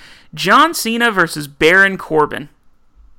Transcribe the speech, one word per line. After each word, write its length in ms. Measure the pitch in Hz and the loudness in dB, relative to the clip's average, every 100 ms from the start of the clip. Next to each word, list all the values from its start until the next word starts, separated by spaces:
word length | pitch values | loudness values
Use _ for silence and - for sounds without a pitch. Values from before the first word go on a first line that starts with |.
| - - _ | -20 -20 _
John 400 | 156 165 233 320 | -6 2 4 2
Cena 380 | 330 226 233 240 | -2 -6 -2 -2
versus 380 | 190 165 156 147 | 0 -2 -4 -10
Baron 500 | - 160 190 196 190 | 0 2 4 2 -2
Corbin. 500 | - 156 147 110 143 _ _ _ _ _ - | -4 -2 -2 -4 -12 _ _ _ _ _ -20